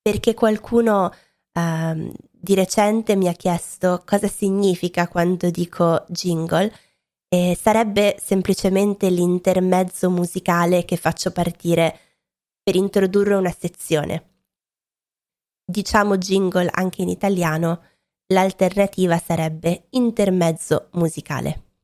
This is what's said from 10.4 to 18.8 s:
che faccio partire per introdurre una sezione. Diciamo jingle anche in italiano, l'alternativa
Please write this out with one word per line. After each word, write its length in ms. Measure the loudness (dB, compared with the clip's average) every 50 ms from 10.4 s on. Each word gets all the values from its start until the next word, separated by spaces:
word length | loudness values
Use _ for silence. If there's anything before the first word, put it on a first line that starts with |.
| -2 0 0 2 2 2 2 2 0
che 120 | 0 -4
faccio 360 | -2 -2 -2 -2 -2 -4 -6 -2
partire 680 | -2 -4 -4 -4 _ -2 0 2 2 2 0 0 -6 _ _ _ _ _ _ _ _ _ _ _ _ _
per 140 | 0 0
introdurre 580 | 2 0 2 2 2 0 2 2 2 2 4 2
una 200 | 2 0 0 -4 -4
sezione. 720 | -8 -10 _ -10 -4 -2 0 0 0 -2 -6 -8 -8 _ _ _ _ _ _ _ _ _ _ _ _ _ _ _ _ _ _ _ _ _ _ _ _ _ _ _ _
Diciamo 540 | -10 -8 -6 -6 0 2 2 2 4 2 0
jingle 500 | 0 0 0 0 0 2 0 0 -2 -2
anche 300 | -2 -4 -4 -4 -4 -4
in 80 | -4 -4
italiano, 760 | -4 -2 -2 -2 0 0 0 -2 -2 -2 -2 -2 -4 -4 _ _ _ _ _ _ _ _ _
l'alternativa 920 | _ 0 2 2 0 0 _ 0 0 2 0